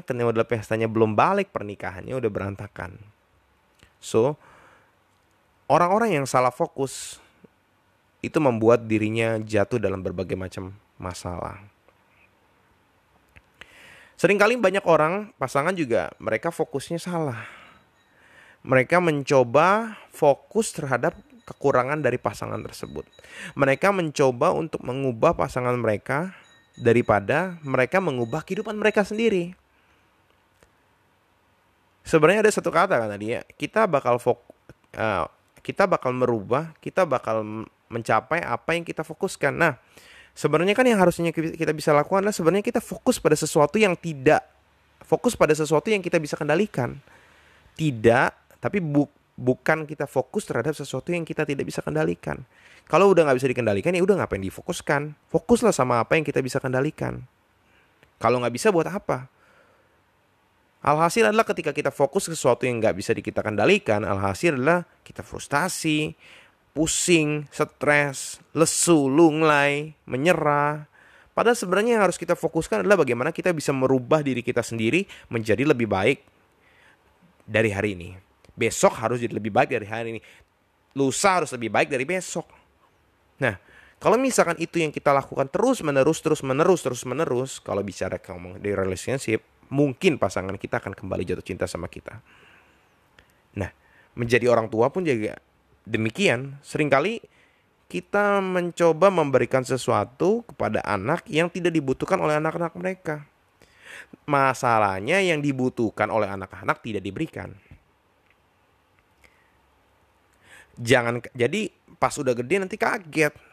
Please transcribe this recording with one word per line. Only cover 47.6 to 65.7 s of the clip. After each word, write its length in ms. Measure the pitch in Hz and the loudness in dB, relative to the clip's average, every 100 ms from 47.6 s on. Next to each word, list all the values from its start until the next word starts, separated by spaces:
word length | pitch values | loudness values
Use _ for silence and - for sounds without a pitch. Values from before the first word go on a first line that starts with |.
| _ - | _ -4
Tidak, 840 | 156 117 113 123 - - _ _ | -4 2 4 4 2 -2 _ _
tapi 220 | 120 202 | -4 -4
bu-, 300 | 160 147 143 _ _ - | 0 0 0 _ _ -6
bukan 480 | 123 127 - 160 151 | -2 0 0 -2 -2
kita 240 | 156 143 | -8 -4
fokus 340 | 135 - 208 - | -4 -4 -4 -4
terhadap 240 | 135 143 | -2 -2
sesuatu 400 | 147 139 131 - | -4 -8 -8 -6
yang 80 | 175 | -6
kita 240 | 160 160 147 | -6 -4 -4
tidak 240 | 139 - | -4 -6
bisa 100 | - | -6
kendalikan. 640 | - 151 160 170 156 143 131 _ - - - | -4 -2 -2 -4 -8 -10 -12 _ -20 -20 0
Kalau 240 | 165 196 | 6 6
udah 160 | 170 151 | 6 6
nggak 100 | 123 | 4
bisa 140 | 131 | 0
dikendalikan, 400 | 123 110 101 160 | 0 0 0 0
ya 100 | 175 | 2
udah, 220 | 190 180 | 2 2
ngapain 160 | 107 98 | 0 -4
difokuskan? 720 | 95 - - 175 - 143 151 - _ | -6 -8 -10 -6 -2 -2 -2 -12 _
Fokuslah 480 | 165 - 233 220 156 | -2 2 2 4 2
sama 240 | 127 120 | 2 2
apa 160 | 113 160 | 2 0
yang 80 | |
kita 160 | 147 143 | 0 -2
bisa 180 | 131 139 | -2 -4
kendalikan. 640 | 131 127 151 - 127 120 123 _ _ _ _ _ _ _ _ - | -2 -2 -2 -4 -8 -8 -14 _ _ _ _ _ _ _ _ -2
Kalau 220 | 113 123 | 2 2
nggak 160 | 120 120 | 0 0
bisa, 160 | 214 | 2
buat 160 | 170 156 | 2 0
apa? 400 | 196 - 127 131 _ _ _ _ _ _ _ _ _ _ _ _ _ _ _ | -4 -6 -6 -8 _ _ _ _ _ _ _ _ _ _ _ _ _ _ _
Alhasil 500 | - 151 170 233 214 | 0 2 2 2 2
adalah 160 | 220 | 2
ketika 320 | 220 185 156 147 | 0 -2 -4 -4
kita 160 | 139 | -4
fokus 380 | - 139 196 - | 0 0 0 -4
ke 40 | 160 | -2
sesuatu 260 | 135 120 | 0 0
yang 160 | 127 117 | 0 0
nggak 160 | 107 87 | 0 0
bisa 160 | 110 | -2
di-, 140 | 104 104 | -4 -4
kita 180 | - | -4
kendalikan, 640 | 101 104 123 202 - 104 98 | -4 0 2 2 2 -2 -2
alhasil 480 | 98 98 92 170 135 | -2 -2 -2 -2 0
adalah 320 | 139 175 - _ | 0 0 -2 _
kita 160 | - - | -20 -18
frustasi, 960 | - 98 - 143 180 | -16 -14 -4 -4 -2